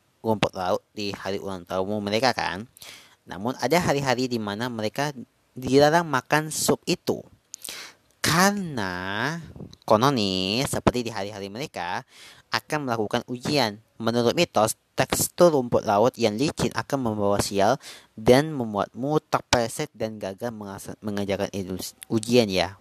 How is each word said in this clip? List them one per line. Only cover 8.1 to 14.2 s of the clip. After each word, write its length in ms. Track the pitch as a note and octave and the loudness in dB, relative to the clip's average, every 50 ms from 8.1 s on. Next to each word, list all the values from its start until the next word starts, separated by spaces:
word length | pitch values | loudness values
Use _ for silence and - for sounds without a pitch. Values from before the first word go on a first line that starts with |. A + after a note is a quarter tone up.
| _ _ - | _ _ -2
Karena 1120 | - D3+ E3 F#3 G3 G3+ G#3 F#3+ E3 D3 B2 G2+ F#2 F2+ F2+ F#2 F#2+ G2 G#2+ A#2 C#3 D#3+ E3+ D#3+ - - - - - - - _ | 2 4 6 6 4 4 2 -4 -6 -4 -4 -4 -4 -4 -6 -6 -6 -4 -4 -4 -4 -4 -6 -10 -14 -16 -16 -18 -18 -20 -6 _
konon 320 | - A2+ G#2+ A#2 C#3 C#3+ A#2+ | 4 6 6 6 6 4 4
nih, 480 | G#2 G2 F#2 F#2 F#2 F#2 G#2 A#2 C#3 | 2 0 0 0 -2 -2 -2 -2 -2
seperti 400 | - - G#2 - - - B2 A#2+ | -2 -4 -2 0 0 0 0 -2
di 60 | A#2 A2+ | -4 -6
hari-hari 320 | G#2+ G2 G2+ G#2+ G2+ G2 | -8 -8 -8 -8 -10 -10
mereka 560 | G2 G2 A2+ D3 D#3+ - - F2+ F2 F#2 A2+ C3 _ - - - - - - _ _ | -10 -10 -10 -10 -10 -8 -8 -6 -6 -6 -6 -8 _ -18 -20 -20 -20 -20 -20 _ _
akan 400 | - A2+ - - - D3+ D3 B2+ | -4 -4 -4 -2 -4 -4 -2 -2
melakukan 320 | A#2 A2+ G#2+ G2+ - A#2+ - - | -2 -2 -2 -2 -2 -4 -4 -4
ujian. 480 | B2+ B2 B2+ - D3+ C#3+ B2+ A2 G2+ G#2 - _ _ - | -10 -8 -4 -2 0 2 2 0 -2 -6 -14 _ _ -6
Menurut 320 | A2+ A2+ A2+ A#2+ | -4 -2 0 2